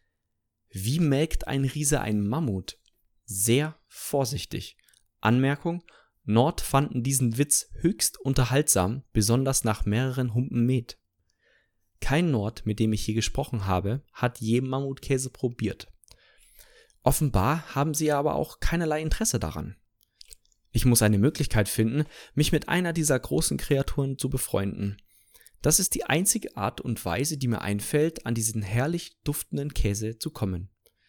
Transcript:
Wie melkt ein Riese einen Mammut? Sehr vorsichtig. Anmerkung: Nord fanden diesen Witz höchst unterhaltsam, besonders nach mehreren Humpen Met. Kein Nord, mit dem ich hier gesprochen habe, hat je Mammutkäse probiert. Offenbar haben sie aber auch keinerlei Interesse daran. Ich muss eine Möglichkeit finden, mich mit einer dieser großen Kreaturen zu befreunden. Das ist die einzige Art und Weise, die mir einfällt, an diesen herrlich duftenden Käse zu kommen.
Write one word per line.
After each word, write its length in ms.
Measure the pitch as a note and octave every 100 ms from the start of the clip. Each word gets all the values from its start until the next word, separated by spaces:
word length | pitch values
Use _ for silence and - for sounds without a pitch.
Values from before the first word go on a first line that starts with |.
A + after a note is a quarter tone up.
| _ _ _ _ _ _ _
Wie 300 | F#2+ G2+ D3+
melkt 480 | D#3+ C3+ D#3+ - -
ein 160 | C#3
Riese 380 | C3+ D3 D3 D3
einen 260 | - G#2+ G2+
Mammut? 520 | C3 D3+ F#2+ - - _ _ _ _
Sehr 540 | - G2 G2+ B2 D#3 - _
vorsichtig. 880 | - - C#3+ B2+ C3+ - - - - _ _ _ _
Anmerkung: 640 | A2 B2 C3+ C#3+ E3+ F3 - - _ _ -
Nord 340 | A2 C#3 -
fanden 440 | - C3+ D3 B2+
diesen 340 | B2 C3+ B2+ A2+
Witz 320 | C#3+ - - -
höchst 440 | E3 - - -
unterhaltsam, 840 | C#3 C3+ A#2+ C3+ D3+ G2+ F#2 B2 -
besonders 500 | - G2+ A#2+ C3+ C3+
nach 220 | A2+ G#2 -
mehreren 480 | G#2+ C3 B2+ B2+
Humpen 320 | A2+ C3 A#2+ A#2
Met. 320 | B2+ A#2+ - _ _ _ _ _ _ _ _ _ _
Kein 300 | - C#3+ F3
Nord, 340 | B2 G2+ - G#2
mit 140 | G2
dem 120 | A2
ich 100 | G#2+ A2+
hier 100 | A2
gesprochen 500 | - - - A2+ G2
habe, 380 | F#2 G2 C3 -
hat 260 | - B2 -
je 220 | A2 A#2+
Mammutkäse 680 | C3 C3 C#3 C3+ - C3+ C3
probiert. 640 | - B2+ B2 G#2+ - - - _ - _ _ _ - - - _ _
Offenbar 680 | - C3+ D3 - G#2 D#3+ - -
haben 180 | D3+
sie 180 | D3 D#3
aber 240 | C#3+ D3 -
auch 240 | - -
keinerlei 420 | - E3+ E3 D#3
Interesse 380 | D#3 - A3+ A2+
daran. 380 | D#2+ D#2 F#2 - _ _ _ _ - - _ _ _
Ich 140 | - B2+
muss 160 | A#2+
eine 160 | G#2+ G#2
Möglichkeit 520 | A#2+ - C#3 A2 G2+
finden, 340 | - A2 C3+ D3+ - - -
mich 160 | D3
mit 180 | D3+ -
einer 240 | F3 F3
dieser 260 | E3 D3 C3
großen 380 | - D3 - C#3
Kreaturen 600 | - C#3 C#3 - C#3 C3+
zu 120 | C3
befreunden. 680 | C#3 - D#3+ G2 - G2+ G2+ _ _ _ - - _
Das 160 | - D#3
ist 160 | F#3+ -
die 80 |
einzige 520 | - D3+ G3 G#3 - -
Art 260 | G2 -
und 220 | - G#2+
Weise, 340 | F#2 G2+ C#3+ D3
die 100 | B2+
mir 140 | A2+
einfällt, 640 | - G2+ - D3+ D#3+ D#3+ A2+
an 80 | A#2
diesen 260 | A2+ A2
herrlich 560 | G2+ A2+ C#3 F3 - _
duftenden 500 | - D3 - C#3+ C#3+
Käse 460 | - G2+ G2+ G#2+ A2+
zu 100 | D#3+
kommen. 400 | - G#2 F2+ F#2+ _ _ _